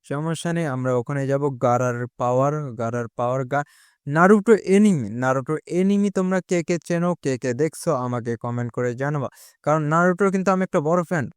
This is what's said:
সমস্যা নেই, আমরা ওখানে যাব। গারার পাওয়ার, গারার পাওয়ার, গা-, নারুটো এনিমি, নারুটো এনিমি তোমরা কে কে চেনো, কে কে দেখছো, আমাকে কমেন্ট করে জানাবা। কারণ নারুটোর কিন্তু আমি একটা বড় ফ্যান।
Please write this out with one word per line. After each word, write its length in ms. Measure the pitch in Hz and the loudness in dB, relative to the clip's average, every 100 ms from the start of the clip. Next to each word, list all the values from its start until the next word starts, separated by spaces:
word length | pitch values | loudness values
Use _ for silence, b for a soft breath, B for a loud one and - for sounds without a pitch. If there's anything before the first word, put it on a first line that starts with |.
| - | -6
সমস্যা 440 | 143 160 160 170 | -6 -4 -4 -2
নেই, 120 | 170 160 | -2 -2
আমরা 260 | 127 127 123 | -2 0 0
ওখানে 260 | 117 143 135 | -2 -4 0
যাব। 160 | 139 143 123 | 0 -2 0
গারার 360 | 127 123 127 120 120 - | 2 2 0 -2 -8 -4
পাওয়ার, 360 | 123 127 139 151 143 | 0 2 2 0 -8
গারার 340 | 113 113 120 117 - | -6 -4 -4 -6 -4
পাওয়ার, 260 | 120 131 127 | -2 -2 -2
গা-, 220 | 143 147 b b b - | -4 -4 b b b -4
নারুটো 460 | 151 185 214 196 208 - | 4 6 6 6 4 6
এনিমি, 420 | 196 214 165 104 | 4 6 4 -2
নারুটো 440 | 117 127 131 131 156 - | -2 0 0 -2 -6 -2
এনিমি 420 | 170 190 202 202 | 0 2 2 0
তোমরা 280 | 190 185 185 | 0 0 -2
কে 180 | - 180 | 0 -2
কে 120 | 160 175 | 0 -4
চেনো, 300 | - 170 175 175 | -2 -2 0 -2
কে 120 | 143 127 | -2 -2
কে 140 | 127 | -2
দেখছো, 360 | 120 156 - - 139 | 0 -2 -2 -2 -2
আমাকে 360 | 123 120 113 117 | -2 -4 -4 -6
কমেন্ট 340 | 120 120 120 | -6 -6 -6
করে 180 | - 123 120 | -4 -4 -2
জানাবা। 340 | 139 151 120 B B B | -4 -2 -6 B B B
কারণ 180 | - 156 | -2 0
নারুটোর 460 | 151 160 180 180 202 | 2 2 2 2 0
কিন্তু 180 | 190 185 | 0 0
আমি 120 | 185 | 0
একটা 160 | 185 180 | 0 -2
বড় 200 | 147 180 | 0 -2
ফ্যান। 220 | 165 175 127 | 0 -4 -4